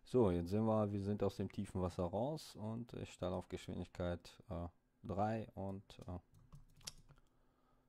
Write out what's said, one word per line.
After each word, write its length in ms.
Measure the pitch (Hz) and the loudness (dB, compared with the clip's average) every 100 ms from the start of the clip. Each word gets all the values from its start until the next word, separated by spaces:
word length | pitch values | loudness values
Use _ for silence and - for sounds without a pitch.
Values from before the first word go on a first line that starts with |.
So, 280 | - 127 101 | 2 6 8
jetzt 180 | 87 87 | 6 4
sind 160 | 107 113 | 2 4
wir, 240 | 110 104 | 4 4
wir 100 | 101 | 2
sind 200 | 98 104 | 0 2
aus 140 | 98 - | 2 2
dem 160 | 98 | -2
tiefen 300 | - 95 95 | -2 -2 0
Wasser 220 | 90 - | 0 2
raus 520 | 87 95 135 156 - 98 | 0 2 0 -2 -8 -8
und 380 | 107 117 120 | -4 -4 -6
ich 200 | - - | -8 -8
starte 220 | - 90 92 | -4 -2 -2
auf 140 | - | -4
Geschwindigkeit, 920 | 87 - 92 90 - 87 87 - - - | -8 -6 -6 -6 -2 -2 -2 -6 -16 -8
äh, 180 | 85 85 - _ _ | -6 -6 -8 _ _
drei 440 | - 92 107 113 - | -4 0 2 0 -4
und, 460 | 95 98 98 - - - | -6 -6 -6 -10 -14 -10
äh, 100 | 90 - - - - - - - - - - _ _ _ _ _ _ | -10 -10 -20 -20 -20 -20 -16 -14 -14 -16 -20 _ _ _ _ _ _